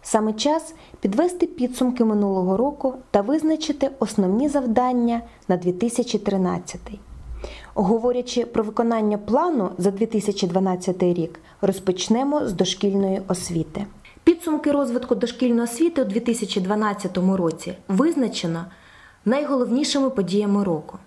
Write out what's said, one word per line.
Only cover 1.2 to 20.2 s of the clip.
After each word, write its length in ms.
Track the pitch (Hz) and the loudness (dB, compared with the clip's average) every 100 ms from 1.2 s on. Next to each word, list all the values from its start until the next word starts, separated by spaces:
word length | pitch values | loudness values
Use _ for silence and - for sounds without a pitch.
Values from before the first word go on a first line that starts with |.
| 349 359 339 | 0 2 -2
підсумки 580 | - 247 254 254 247 | 0 -4 0 0 2
минулого 520 | 226 208 202 190 180 190 | 2 2 2 2 2 2
року 380 | 262 294 269 262 - | 0 0 -4 -4 -2
та 100 | 208 | 0
визначити 680 | 202 302 311 311 311 294 269 269 | 2 0 2 0 -2 -2 -2 -2
основні 500 | 214 - 185 202 294 | -4 0 2 2 2
завдання 760 | 285 247 220 247 247 233 233 233 - - | 0 0 2 2 2 2 0 -4 -18 -2
на 80 | 180 | 0
дві 160 | 175 | 0
тисячі 460 | 180 233 233 247 208 | 0 -2 0 0 0
тринадцятий. 840 | 208 196 180 175 180 - - 202 - - - - - - - | 0 0 0 -2 -6 -14 -14 -16 -16 -18 -14 -12 -12 -14 -10
Говорячи 720 | - 185 226 240 247 247 - 233 | 0 2 4 2 0 -2 -2 -2
про 180 | - | 0
виконання 540 | 214 214 233 226 214 208 | -2 0 2 2 2 0
плану 520 | 208 240 349 302 185 - | 2 2 4 2 0 2
за 120 | 185 | 0
дві 160 | 196 226 | 2 0
тисячі 400 | 220 202 196 185 | 0 0 0 0
дванадцятий 680 | 175 190 180 180 185 180 | 2 2 0 -2 2 2
рік, 260 | 175 165 - - - | 2 -2 -6 -20 -2
розпочнемо 840 | 190 190 185 180 - 220 277 294 247 | 0 0 -2 -2 0 0 2 0 -2
з 60 | |
дошкільної 680 | 175 185 - 202 196 196 190 190 | -2 -2 0 0 2 0 -2 -2
освіти. 580 | 180 - 170 160 - 202 - - - | -4 -2 -4 -4 -6 -10 -12 -20 2
Підсумки 480 | - 339 - 294 294 | 4 4 2 0 2
розвитку 420 | 285 269 240 247 | 2 2 -2 0
дошкільної 500 | 214 233 - 254 233 | 0 0 0 2 2
освіти 380 | 233 - 330 339 | 0 0 0 2
у 20 | |
дві 160 | 202 196 | 0 0
тисячі 400 | 240 233 202 - | 0 -2 -2 -2
дванадцятому 760 | 185 208 214 202 185 185 180 190 | 0 0 0 -2 -4 0 2 2
році 380 | 170 160 - - - | 0 -2 -10 -12 -2
визначено 760 | 190 294 311 240 - 175 165 175 - - - - - | 0 2 0 -2 -2 -6 -6 -8 -16 -20 -20 -20 -8
найголовнішими 880 | - 262 294 269 240 240 302 285 269 | -2 0 0 -2 0 0 0 0 0
подіями 540 | 254 | 0